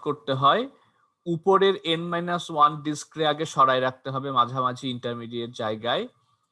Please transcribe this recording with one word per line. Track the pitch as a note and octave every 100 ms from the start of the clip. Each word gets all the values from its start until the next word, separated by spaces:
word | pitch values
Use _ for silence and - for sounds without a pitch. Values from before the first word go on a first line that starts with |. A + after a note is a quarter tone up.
| D#3
করতে | C#3+ - C3
হয়, | C#3 F#3+ C4+ _ _ _ _ _ F3 E3
উপরের | F#3+ F#3+ G3 G3 E3
এন | D#3+ F3
মাইনাস | E3+ F3 F3 E3+ D#3
ওয়ান | D3 D3+ D3
ডিস্করে | D3 - D#3 D#3
আগে | D3 D#3 D3+
সরায় | C3 C3 B2+
রাখতে | B2+ C#3
হবে | C3+ C#3 B2+
মাঝামাঝি | A#2+ C3 B2+ B2 C3+ B2
ইন্টারমিডিয়েট | A#2+ A#2+ A#2 A#2+ A#2 A#2+
জায়গায়, | A2 A2 A#2 D3+ B3 _ _ _ _